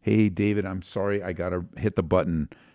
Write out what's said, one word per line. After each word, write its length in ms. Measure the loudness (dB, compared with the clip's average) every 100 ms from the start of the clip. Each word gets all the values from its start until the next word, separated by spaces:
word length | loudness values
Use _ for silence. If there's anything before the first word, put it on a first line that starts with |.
Hey, 300 | 2 4 4
David, 340 | 4 0 0
I'm 160 | -2 -6
sorry. 420 | -8 -4 -2 -2
I 120 | -4
gotta 320 | -4 -2 -4 -6 -2
hit 180 | -2
the 80 | 0
button. 460 | 2 2 2 0 -2 -8 -20